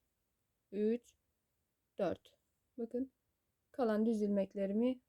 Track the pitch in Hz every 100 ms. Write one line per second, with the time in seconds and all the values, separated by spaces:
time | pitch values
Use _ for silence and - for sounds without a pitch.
0 | _ _ _ _ _ _ _ 196 214 240
1 | - _ _ _ _ _ _ _ _ -
2 | 95 95 - _ _ _ _ - 226 247
3 | 262 _ _ _ _ _ _ - 233 214
4 | 220 220 208 202 190 202 196 208 247 254